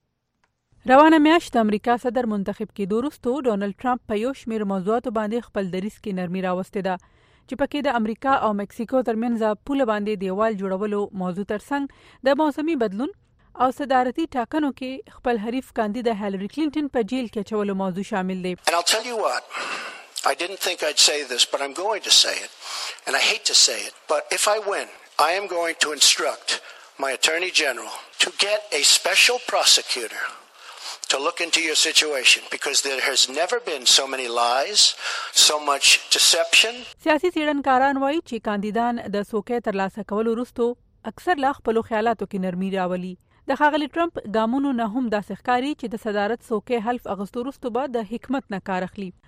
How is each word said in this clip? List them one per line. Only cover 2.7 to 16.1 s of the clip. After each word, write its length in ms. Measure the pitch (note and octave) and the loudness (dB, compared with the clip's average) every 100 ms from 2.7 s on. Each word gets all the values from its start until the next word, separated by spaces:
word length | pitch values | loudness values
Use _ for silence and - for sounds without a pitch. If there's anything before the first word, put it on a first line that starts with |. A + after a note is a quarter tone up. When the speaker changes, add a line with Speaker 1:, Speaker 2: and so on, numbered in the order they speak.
| - | -6
Speaker 1:
کېدو 140 | G3 | -2
وروسته 480 | A3 C#4+ - A#3+ C#4 | -2 -2 -4 -2 0
ډونالډ 340 | B3 G3+ G3+ F#3+ | 0 0 -2 -4
ټرمپ 180 | B3+ B3 - | -2 -2 -2
په 60 | |
یو 180 | G#3 A#3+ | -2 -2
شمېر 320 | C4+ - A3 | -4 -6 -4
موضوعاتو 460 | G3+ G3 F#3 A#3 B3 | -2 -2 0 0 0
باندې 300 | A3 G#3+ A#3 | -2 -2 -4
خپل 300 | - G#3 F#3+ | -4 -4 -4
دریځ 260 | F#3 G3+ - | -4 -6 -8
کې 120 | G#3+ | -6
نرمي 300 | F#3 F3+ F#3 | -4 -4 -2
راوستې 380 | F#3 F3+ F#3+ G#3 | -2 -2 -4 -4
ده، 160 | F#3+ F3+ - _ _ _ - | -2 -4 -8 _ _ _ -12
چې 60 | C4 | -4
پکې 240 | C#4 D4 | -2 0
د 20 | C#4+ | 0
امریکا 480 | A#3+ G#3+ A3+ C4+ | 0 0 -2 0
او 180 | C4+ G#3+ | 2 2
مکسیکو 480 | G3+ G3+ - A3 C4 | 0 -4 -8 -2 0
ترمنځ 400 | A#3+ A3 A#3+ A#3 A3 G#3 - | 0 0 0 0 0 0 -2
پوله 180 | C#4 | 0
باندې 300 | A#3+ G#3+ G#3 | 2 2 0
دیوال 400 | G#3 F#3 F#3+ A3 | -2 -2 0 0
جوړولو 460 | G#3 G3 F#3+ G#3 G3+ G3+ | 0 -2 -2 -2 -2 -4
موضوع 320 | F#3+ F3+ F3+ | -4 -4 -4
ترڅنګ 440 | G3+ G#3 - C#4+ C#4 - - - | -4 -6 -4 -4 -4 -8 -20 -2
د 120 | C4 C#4+ | 2 4
موسمي 400 | D#4 D4 D#4 D#4 | 2 2 -2 0
بدلون 340 | G#3+ G3 D4+ - _ _ _ | 0 0 -6 -8 _ _ _
او 160 | - B3+ | 0 0
صدارتي 540 | - C#4 B3+ B3+ B3 E4 | 2 0 2 2 0 -4
ټاکنو 440 | C4 A3+ D#4 D4 | -4 -2 0 0
کې 460 | A#3 B3+ C4+ - - | -2 -8 -10 -14 -6
خپل 220 | B3+ A#3 | -2 0
حریف 340 | A3 B3+ - | 0 -4 -4
کاندید 360 | - G#3+ A3 | -2 -2 0
هیلري 400 | A#3 | -2